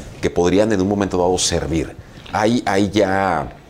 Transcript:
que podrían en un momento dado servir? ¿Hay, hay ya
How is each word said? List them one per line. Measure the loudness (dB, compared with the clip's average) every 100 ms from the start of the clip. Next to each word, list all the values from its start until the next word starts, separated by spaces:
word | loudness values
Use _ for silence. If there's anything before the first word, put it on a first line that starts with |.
| -18 -6
que | -4
podrían | 0 2 4 2
en | 2
un | 0
momento | 0 0 2
dado | 2 2
servir? | 0 -2 -2 -4 -4 -10 -20 -20 -6
¿Hay, | 0 2 2 0
hay | 0 2
ya | 2 2 2 0 0 -4 -10 -20